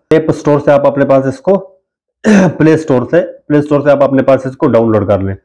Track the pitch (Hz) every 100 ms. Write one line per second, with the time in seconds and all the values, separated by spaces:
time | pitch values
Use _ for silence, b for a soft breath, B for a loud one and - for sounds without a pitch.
0 | _ 160 160 - - 147 147 143 143 135
1 | 135 135 135 131 - 190 - _ _ _
2 | _ _ 226 208 185 - 156 156 156 131
3 | 139 170 185 - - 147 147 147 143 135
4 | 135 135 131 131 135 127 156 117 117 110
5 | 101 98 95 98